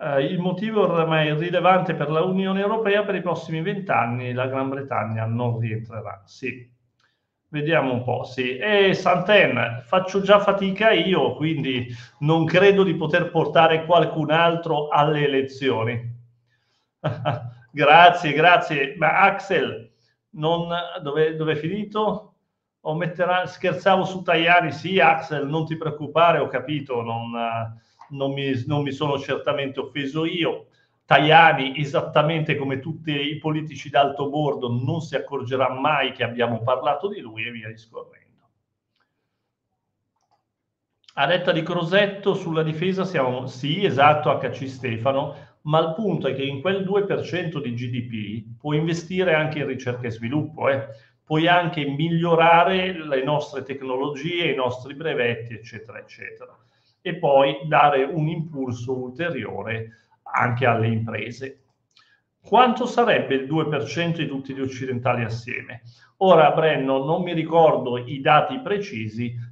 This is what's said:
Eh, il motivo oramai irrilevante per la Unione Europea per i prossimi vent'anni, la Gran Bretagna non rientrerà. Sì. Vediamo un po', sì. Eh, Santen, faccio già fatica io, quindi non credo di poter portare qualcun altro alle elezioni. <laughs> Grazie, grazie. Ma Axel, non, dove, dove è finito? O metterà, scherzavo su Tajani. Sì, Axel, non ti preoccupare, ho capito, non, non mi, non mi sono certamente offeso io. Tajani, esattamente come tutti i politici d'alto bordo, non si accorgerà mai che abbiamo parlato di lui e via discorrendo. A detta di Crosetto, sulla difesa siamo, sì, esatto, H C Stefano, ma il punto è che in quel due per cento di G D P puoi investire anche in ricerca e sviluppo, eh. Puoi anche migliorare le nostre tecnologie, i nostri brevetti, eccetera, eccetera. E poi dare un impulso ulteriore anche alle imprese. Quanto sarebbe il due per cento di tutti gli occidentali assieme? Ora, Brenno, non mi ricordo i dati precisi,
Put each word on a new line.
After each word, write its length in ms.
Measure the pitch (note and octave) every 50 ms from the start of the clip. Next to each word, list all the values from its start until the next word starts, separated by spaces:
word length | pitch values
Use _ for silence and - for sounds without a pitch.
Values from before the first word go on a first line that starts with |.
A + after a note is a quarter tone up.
Eh, 220 | A#3+ D3+ C#3 C#3 C#3
il 160 | E3 F3+ E3+
motivo 520 | F3 F#3 F3+ F3+ G#3+ A3 A3 G#3 G3 F3
oramai 360 | E3+ E3+ D#3+ D#3+ D#3+ D#3 D#3 D#3
irrilevante 680 | D3+ D3+ E3 F3 E3+ F3+ E3+ F3+ F#3+ F#3 E3+ - D#3
per 160 | D3 D3 C#3
la 120 | D#3 D#3+
Unione 400 | E3+ F#3 F#3 F#3+ F#3+ F#3+ F#3+ G3
Europea 420 | G3+ G3+ A3 A3+ A3 G3+ G3+ G#3 G#3
per 100 | G3+ G3
i 80 | F3+
prossimi 400 | E3 F3 E3 - - - D#3+ D#3+
vent'anni, 720 | D#3+ F#3+ G#3 G3+ - - C3 A#2 A#2+ A#2+ A#2+ B2+ B2+ B2 B2
la 140 | B2 C3 C3
Gran 220 | B2+ C3+ C3+ C3+
Bretagna 560 | C3+ C#3 - - - G#2+ G#2+ A2 A2+ A2 A2
non 340 | A2 A2+ A#2+ B2 B2 A#2 A2+
rientrerà. 640 | A#2 A2+ A2 A2 A2 A2 A2+ A2 G2 G2 - - _
Sì. 420 | _ - - - B2 B2+ B2+ A#2+ - _ _ _ _ _ _ _ _ _ _ _ _ _ _ _ _
Vediamo 440 | - D3+ D3 D#3 E3 D3+ C3+ C3 B2+
un 100 | A#2 G#2+
po', 200 | A#2+ A2+ G#2+ G#2+
sì. 340 | - - - B2+ B2 B2+ B2+
Eh, 380 | G#3 G#3 G#3+ G3+ G3 F#3+ F3
Santen, 880 | - - F3+ F3+ F3+ F3+ - G#3 G3+ E3+ C#3 B2 A#2+ A#2 A#2+ A#2 - -
faccio 380 | - - F#3 F#3 F#3 - G3 F#3+
già 160 | F#3+ G#3 G3+
fatica 500 | G3+ G3+ G3 G3 G3 F#3+ F#3 - G#3+ A3
io, 460 | G#3+ F3 E3 F3+ F#3 E3 C3+ A#2+ A#2
quindi 520 | - D3 D#3+ D#3+ C#3+ B2+ C3 C3 B2 A#2 B2 A#2+ - - - _ -
non 220 | D3 D3+ E3 E3 D#3+
credo 360 | - - F#3 F#3+ G3+ G3+ G3
di 140 | F#3+ F#3 E3
poter 340 | D#3 D#3 D#3 E3 F3 E3 -
portare 560 | - D#3+ D3 D3 - F3 E3 D#3+ D#3+ D#3+ D#3+
qualcun 460 | D#3+ F3 E3+ D#3 - - D#3+ D3+ C#3+
altro 560 | D3+ E3 E3+ E3+ E3+ E3 - E3 D#3 D3 D3+ D3+
alle 380 | - D#3 D3 D3+ D#3 D3 D3
elezioni. 840 | C#3 C3+ C3+ C3+ C3+ - - C#3+ C3 A#2 A2 A2 A#2 B2 A#2+ - - - - - _ _ _ _ _ _ _ _ _ _ _ _ _ _ _
<laughs> 520 | - D3+ - - B2+ D#3 C#3 - - - - - - _ -
Grazie, 580 | C#3+ D3 C#3+ D3+ E3 F3 F3 E3+ - - D3+ C#3+
grazie. 600 | C#3+ D#3+ F3+ F3 E3+ - - D#3+ C#3+ C3+ C3+ C3+ -
Ma 240 | D#3 D3+ - F#3
Axel, 680 | G3 G3 G3 - - - G3 D#3+ C3 A#2 G#2 - - - _ _ _ _ _ _ _ _ -
non, 380 | D#3 D3+ D#3+ E3+ E3+ E3+ E3+ E3+ F3 E3+ E3+ - -
dove, 340 | D3 C#3+ C#3 D3+ D#3 D#3 D#3
dove 180 | D#3 D#3 D#3 D3+
è 20 |
finito? 800 | D3 D3+ E3 F#3+ G#3 G#3+ G3 - G#3+ G#3+ G#3 F#3 - - - _ _ _ _ _ _ _ _ _ _
O 120 | - D#3 D#3
metterà, 540 | D#3+ F3+ E3+ E3 D#3 F3+ E3+ F3+ F3+ F3+ -
scherzavo 580 | - - - F#3 F3 F3+ - G3+ F#3+ F#3 F3+
su 160 | - - F3+
Tajani. 500 | E3+ - E3+ E3 E3 E3+ F3 F3 E3+ D#3
Sì, 280 | C3+ - - E3 F#3+ F#3
Axel, 480 | E3+ D#3+ D#3+ - - - D3+ C#3+ C3+ C#3
non 180 | D3+ D#3+ D#3+
ti 100 | D#3 D#3+
preoccupare, 640 | D#3+ E3 D3+ C#3+ - D3+ C3+ - D#3+ E3+ E3+ E3 D3+
ho 80 | C3+
capito, 560 | A#2 - B2+ B2+ - D3+ D3 C#3+ - B2+ A#2+
non, 340 | A#2 A#2 A#2 A#2 A#2 A#2 A#2 A#2 A#2 A#2 A2+ A2+ A2+ A2+ A2+ A2+ _ _ _ - - - C#3+
non 200 | C#3 C#3 C#3 C#3
mi, 180 | C#3 C#3 C#3 C3+ A#2+ A#2
non 180 | D3 D3+ D3 D3
mi 80 | C#3+
sono 280 | C3 - D3+ D3 C#3 C3+
certamente 600 | C3+ - C3+ A#2 - D3+ C#3+ C#3 C#3 C3+ B2+ C3
offeso 460 | A#2 - - D3+ C#3 C3+ C3+ D#3 D#3+
io. 420 | E3+ F3+ F3+ D#3+ C3+ A2 - - _ _ _ _ _ _ _ _
Tajani, 720 | - D3+ C#3+ D3+ D3+ D3+ - E3 D#3+ D3+ C3+ C3 C3+ C3+ D3+
esattamente 800 | D3 - - E3+ - - - D#3+ D3 D#3 E3 D#3+ D3+ - C#3+
come 240 | - C#3 C3+ C3+ C3
tutti 320 | - E3 D#3+ - - D#3
i 260 | D3 C#3+ C#3+ D3 D#3 -
politici 520 | - D#3 D3+ D#3 D#3 D3+ - - - D3
d'alto 400 | C#3+ C#3+ C#3 C3+ C3+ - C#3+ C#3
bordo, 400 | C3+ D3+ D3+ C#3+ B2+ B2+ B2+ A#2+
non 320 | A#2 A#2+ B2 - E3 E3
si 140 | - - D3
accorgerà 540 | C3 - - C#3+ C3+ A#2+ A#2 C3+ C3 C3+ B2+ C3
mai 400 | C3 C3+ D3 D#3 C#3+ C3+ C3 A#2+
che 100 | - B2
abbiamo 380 | A2+ A#2 A#2+ A#2 A#2 A#2+ A2
parlato 480 | A#2 B2 B2+ B2+ D3+ D3+ C#3+ - - G3+
di 100 | G#3 G3
lui 260 | D3 A#2 G#2+ A2 A2+
e 60 | A#2+
via 160 | A#2+ A#2 A2 A2
discorrendo. 540 | A2 A2+ - _ - - - - _ _ _ _ _ _ _ _ _ _ _ _ _ _ _ _ _ _ _ _ _ _ _ _ _ _ _ _ _ _ _ _ _ _ _ _ _ _ _ _ _ _ _ _ _ _ _ _ _ _ _ _ _ _ _ _ _ _ _ _ -
A 120 | - C#3 D3
detta 240 | F3 F3+ F3+ F#3
di 100 | E3 D#3+
Crosetto, 720 | D#3+ D#3+ F3 F3 E3+ E3 F3+ G3+ G#3 G3 G3 - - G3+ F#3
sulla 300 | - - E3+ D#3+ D#3+ D#3+
difesa 400 | D#3 D3 D3+ E3 F#3 F#3+ F#3+ F#3
siamo, 440 | - - D3+ C3+ B2+ B2 B2+ B2+ B2
sì, 360 | - - C#3 C#3+ D#3+ G3 G#3
esatto, 460 | F3+ B2 B2 C#3 D3 D3+ D3+ - D#3
H 200 | C#3 - - B2+
C 180 | A2 - D3+ B2+
Stefano, 680 | A2+ - B2+ B2 A2+ A2 A#2 C#3 C3+ C3+ D3 D#3 - - - - _ _ -
ma 160 | D3+ D3+ D#3+
il 140 | E3 - -
punto 340 | - A3+ G3 E3 C#3 - C3+
è 80 | B2
che 80 | C3 C3+
in 180 | C#3 C#3+ B2
quel 220 | - F#3 G3 G3 F#3
due 220 | F3+ G3 G3+ -
per 160 | - D#3 -
cento 380 | - - - F3+ F3+ D#3+ D#3+ D3+
di 140 | - A#2+ A#2+
G 160 | A#2 B2 B2
D 180 | A#2 B2 A#2 B2
P 500 | A#2 A2 G#2 G2 G#2 A#2 G#2+ A2+ A#2+ -
puoi 200 | - D3 D3+ D3+
investire 560 | D#3+ E3+ E3 E3 - - F#3 F#3 F3+ F3 D#3+
anche 260 | D#3 D#3 D3 - D#3
in 80 | C#3 B2+
ricerca 400 | C3 A#2+ - B2+ A#2+ A#2+ A#2+ A#2+
e 40 |
sviluppo, 580 | G#2 - A2+ A2+ C3+ D#3 - - - - A2+ C3
eh. 180 | C#3 C3+ - - - - _ _ _ _ _
Puoi 240 | - D#3 D#3 D#3+ E3+
anche 380 | F3 F3+ F3 E3 E3 D#3 C#3+
migliorare 1080 | C3+ C3+ C#3+ D#3 E3 E3+ E3 E3 F3 E3+ D#3+ D#3 C#3 E3 E3+ F3 F#3+ F#3+ F#3 F#3 F#3 F#3
le 300 | E3 D#3 D3+ C#3+ C3 C3
nostre 400 | C#3+ D3+ D3 D3+ - - C3+ -
tecnologie, 880 | - C3+ C3 - C3 B2+ C3 C#3 D3 C#3+ C3 C#3 E3 F3+ F3 E3+ D#3
i 40 | C3
nostri 380 | A#2+ B2+ B2 - - - C3+ C#3
brevetti, 600 | C#3 D#3 D#3 C#3+ B2+ A#2+ A#2 A#2+ A2+ A2+ A#2 A#2+
eccetera, 460 | G#2 - - - G#2+ - - - G#2+
eccetera. 580 | - - - - A2+ A2+ A2 - B2+ - - _ _ _ _ _ _ _ _ _
E 140 | - F3+ E3
poi 440 | - E3 D3 C#3 C3+ C#3 C#3 - - -
dare 380 | D3+ D3+ C#3+ D3 D3 C#3+ C3+ C3+
un 240 | C3+ - E3 D3+ D#3
impulso 720 | E3+ F3+ D#3 - - C3+ C3 B2 A2+ A2+ - - C3 B2+
ulteriore 1040 | B2+ B2 B2 - E3+ E3+ C#3+ B2+ G#2+ F#2+ F#2+ F#2+ G2+ A2 A2+ A2+ A2+ A2+ - _ _ _ _ _ - - -
anche 300 | B2+ A#2+ B2 A#2+ A#2 B2+
alle 220 | A#2+ A#2 A2+ A2 A#2
imprese. 720 | A2+ A2+ A2+ A2+ A2 A2 G#2+ - - - C3+ C3+ C3+ _ _ _ _ _ _ _ _ _ _ _ _ _ _ _ _ _
Quanto 460 | _ - - A3+ B3+ B3 A3+ - B3 G3+
sarebbe 480 | - - A#3+ G#3+ E3+ B2+ - - C#3
il 100 | C3+ C3+
due 220 | C3+ D3+ D#3+ D3+ D3
per 180 | D3+ C#3 A#2+
cento 320 | - - E3+ E3+ E3+ D#3+ E3
di 100 | D3+ -
tutti 260 | C#3 C3+ - - C3
gli 60 | C3+
occidentali 640 | C3+ B2+ C3 B2 C3+ C3 B2+ A#2+ A#2+ B2+ A#2+ A#2+ A#2
assieme? 600 | A2 A2+ A#2 - - - - - - A#2+ A#2+ - - - _ _ _ _ -
Ora, 340 | G3 F#3+ F3+ D#3+ D#3 C#3+
Brenno, 520 | C#3 D3 D#3+ D#3 D3+ C3+ C3+ C3+ C3+ C3+ C3+
non 160 | D3+ E3 F3+
mi 120 | F3+ F3+ F3
ricordo 640 | D#3+ D#3 D#3 D#3+ E3 E3 D3+ C3+ B2 B2 B2+ A#2+ B2
i 220 | B2 - D3 C3
dati 400 | C3+ D#3 D3+ D3+ - - C3+ A#2+
precisi, 760 | - - G3+ G3+ - - - A2 A2 G#2+ G2+ A2+ A#2+ A#2+ A#2 - - -